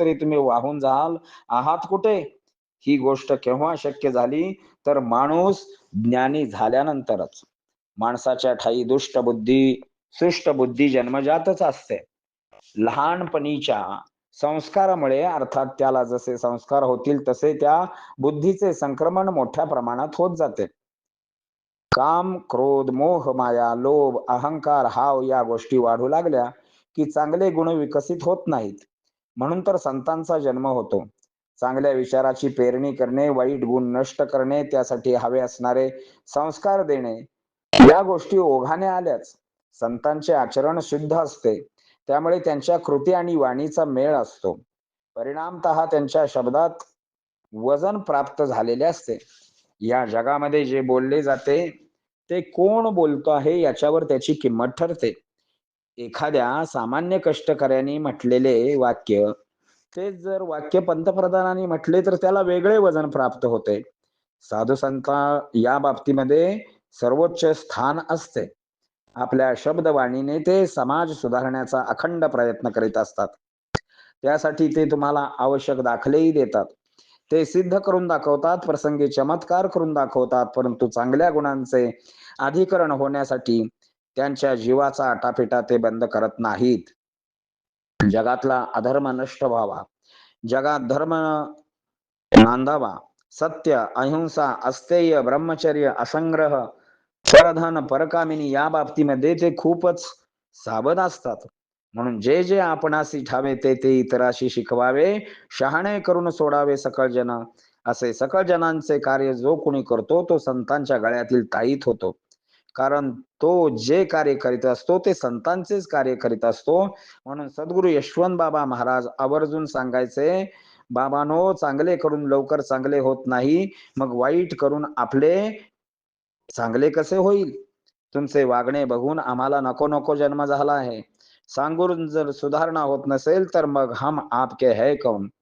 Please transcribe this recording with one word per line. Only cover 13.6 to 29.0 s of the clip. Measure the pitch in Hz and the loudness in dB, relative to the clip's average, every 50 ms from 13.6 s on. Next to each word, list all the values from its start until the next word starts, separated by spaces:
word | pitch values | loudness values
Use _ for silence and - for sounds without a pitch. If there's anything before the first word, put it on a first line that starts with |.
| 143 - 120 104 95 92 98 - - _ _ _ _ _ _ - | -2 -2 -2 -2 -4 -6 -8 -12 -14 _ _ _ _ _ _ -4
संस्कारामुळे, | - 147 156 156 147 - - 202 196 190 185 170 147 135 131 135 160 | -4 -2 -2 -4 -6 -2 0 2 2 2 2 2 2 2 2 2 0
अर्थात | 180 165 147 135 131 - 139 135 131 135 - | 0 -2 -2 -4 -4 -2 -2 -4 -4 -2 0
त्याला | 139 131 131 131 123 | 0 2 2 2 0
जसे | 117 123 120 - - 123 117 | -2 -4 -4 -4 -6 -6 -4
संस्कार | - 120 120 117 - - 143 143 139 | -2 -4 -4 -4 -4 -2 0 2 2
होतील | 127 127 123 127 139 143 139 139 135 | 2 0 0 0 -2 -2 0 0 -2
तसे | 123 - - 151 151 151 | -2 0 0 0 0 2
त्या | 143 143 151 170 185 185 - - - - - - | 2 2 2 2 0 -2 -8 -14 -20 -20 -8 -2
बुद्धीचे | 131 143 151 151 147 185 190 190 202 190 160 | -2 -2 0 0 0 0 0 2 0 -2 0
संक्रमण | - 147 139 135 131 156 165 180 185 190 196 | -2 -4 -6 -2 0 0 0 2 0 0 0
मोठ्या | 185 147 127 120 - 156 160 | 0 0 -2 -2 -2 -4 -2
प्रमाणात | 156 143 127 120 120 120 123 139 147 - | -2 -2 -2 -2 -2 -4 -4 -4 -4 -2
होत | - 175 180 175 | -2 -2 0 0
जाते. | 160 160 131 104 - 101 - - _ _ _ _ _ _ _ _ _ _ _ _ _ _ _ _ _ _ _ _ _ _ _ - | -2 -2 -2 -2 -4 -6 -8 -8 _ _ _ _ _ _ _ _ _ _ _ _ _ _ _ _ _ _ _ _ _ _ _ -2
काम, | - 131 151 165 175 180 190 185 180 | 0 0 2 0 0 -2 -4 -6 -8
क्रोध, | - - - 120 131 139 139 139 135 131 | -8 -6 -4 -2 0 2 2 0 0 -2
मोह, | 127 131 143 165 180 165 127 139 127 | -2 0 0 0 0 0 -2 -2 -2
माया, | 127 123 123 120 120 120 117 117 | -2 -2 0 0 0 0 0 -2
लोभ, | 120 127 135 147 147 143 135 123 120 - - | 0 0 2 2 2 2 2 0 -2 -2 -2
अहंकार, | 123 123 131 147 160 156 - 151 147 143 127 | -2 -2 -2 -4 -6 -4 -2 0 0 2 0
हाव | 117 110 127 131 143 139 135 131 | 0 0 0 0 0 0 0 0
या | 131 131 127 120 | 0 0 0 0
गोष्टी | 113 117 113 - - 135 127 | 0 -2 -4 -2 0 0 2
वाढू | 120 117 117 117 123 131 | 4 2 2 0 0 0
लागल्या | 147 165 175 170 147 127 120 120 123 - _ _ _ _ _ _ _ | 0 0 0 0 0 0 0 -2 -6 -12 _ _ _ _ _ _ _
की | - 156 147 | -4 -4 -2
चांगले | 151 151 151 151 160 180 190 190 | -2 -2 -2 0 0 0 0 0
गुण | 165 160 165 165 | 0 0 0 0
विकसित | 170 156 147 143 151 147 143 - 175 170 139 | 0 -2 -2 -2 -2 -4 -2 -4 -6 -4 -2
होत | 170 185 180 - | -2 -2 -2 -2
नाहीत. | - 151 123 110 101 101 - _ _ _ _ | -2 -2 -2 -4 -6 -10 -12 _ _ _ _